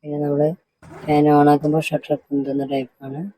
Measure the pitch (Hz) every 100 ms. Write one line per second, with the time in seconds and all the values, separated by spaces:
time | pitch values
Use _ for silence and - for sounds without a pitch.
0 | 151 147 147 143 151 180 _ _ - -
1 | - 147 151 147 147 147 147 156 156 147
2 | - 147 _ 143 139 139 135 139 127 _
3 | 135 143 196